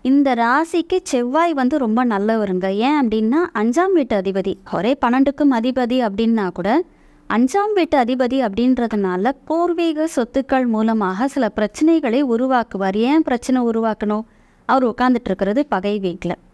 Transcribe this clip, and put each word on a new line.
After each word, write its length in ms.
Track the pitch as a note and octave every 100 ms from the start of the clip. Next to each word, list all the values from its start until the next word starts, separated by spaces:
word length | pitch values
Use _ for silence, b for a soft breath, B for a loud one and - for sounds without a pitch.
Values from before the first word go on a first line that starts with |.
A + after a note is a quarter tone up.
இந்த 340 | B3+ C#4 C#4 A#3+
ராசிக்கு 640 | A#3 C4+ E4 F4 E4 F#4
செவ்வாய் 500 | - B3+ A#3+ D4 E4+
வந்து 240 | C#4+ B3+ D4+
ரொம்ப 280 | A#3 A3 B3
நல்லவருங்க. 680 | G3+ G#3 A3+ G3+ F#3 F#3+ G3
ஏன் 220 | B3 D4+
அப்படின்னா, 360 | A#3+ A3 A3 D4 F4+
அஞ்சாம் 400 | A3 G#3+ B3 F#4+
வீட்டு 280 | F4+ B3 G#3
அதிபதி, 340 | F#3+ F#3+ F#3+ F3+ -
ஒரே 260 | E3+ G#3 C#4 B3
பன்னெண்டுக்கும் 460 | B3+ C#4 C#4 D4
அதிபதி 460 | A#3+ A#3+ B3+ B3 B3+
அப்படின்னா 500 | A3+ G3 A3+ A3+ F#3
கூட, 320 | F3 F3+ C#4+ F#4 b b b b
அஞ்சாம் 440 | G#3 B3+ G4 G#4 G#4
வீட்டு 220 | D#4+ C#4+
அதிபதி 400 | A#3 B3+ B3+ C4
அப்படின்றதுனால 920 | A#3 G3 B3 B3 A#3 G#3+ F#3+ F3+ A3 C4+ -
பூர்வீக 600 | D#4+ F4 E4+ E4+ D4+ D#4+ C#4+
சொத்துக்கள் 500 | A#3 C4+ C4+ C4 B3
மூலமாக 640 | A3 A3 A3+ F#3+ F#3 C4+
சில 240 | C#4+ A3 G#3+
பிரச்சனைகளை 680 | G#3 - D#4 E4 C#4 A#3+
உருவாக்குவார். 760 | C#4+ A3+ C4 B3+ A3 F#3+ F#3+ G3+
ஏன் 260 | A#3+ D#4
பிரச்சனை 400 | D#4 A#3+ - B3+
உருவாக்கணும்? 600 | A#3 A3+ A3+ G#3 G#3 G#3+ A3 b b b -
அவர் 200 | C4 B3
உட்கார்ந்துட்டு 400 | - B3+ A#3+ A3+
இருக்கிறது 400 | F#3+ G3 A3 D4
பகை 340 | F#3+ G3+ G#3
வீட்டுல. 320 | F#3+ F3 F3 D#3+ _